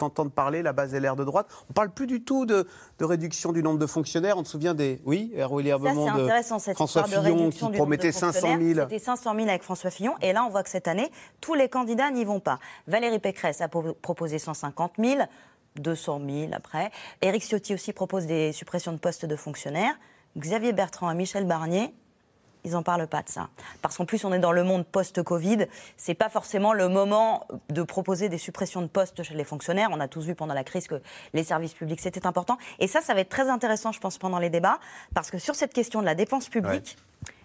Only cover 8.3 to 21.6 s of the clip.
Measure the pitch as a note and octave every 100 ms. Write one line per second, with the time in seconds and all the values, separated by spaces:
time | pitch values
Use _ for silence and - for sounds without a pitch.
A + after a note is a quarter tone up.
8.3 | F#3 E3+ E3 E3 D#3+ C3 G#3 B3+ B3 A3+
9.3 | G#3+ A3 F3+ - F3+ F#3 - A3 - F#3+
10.3 | G#3 A#3+ G3 F#3+ F#3 F3 F3+ D4+ - -
11.3 | - - D4+ B3+ C4 A#3 A#3 C#4+ B3+ G#3
12.3 | G3 D#3 B2+ - - - G#3+ A#3 A3 G3
13.3 | - E3+ C#3+ E3+ E3+ D#3+ - - E3 E3
14.3 | D3+ D#3+ D3+ D3 D3+ F3 - A#3 C#4 G3+
15.3 | - - _ _ D3+ D3+ D#3+ - C#3+ C#3+
16.3 | C#3+ D#3 - - D#3 G#3 - - - F#3
17.3 | G#3 - G#3 - F#3+ - - F#3 F#3+ D#3+
18.3 | E3 D#3 D3+ - F3+ E3+ E3 F3 - D#3+
19.3 | D3+ D#3 - C#3+ D#3 A#3 D4+ - _ _
20.3 | D#3 D#3 G#3+ A#3+ G3 F#3 - F3 E3+ F#3
21.3 | G3+ F3+ D#3+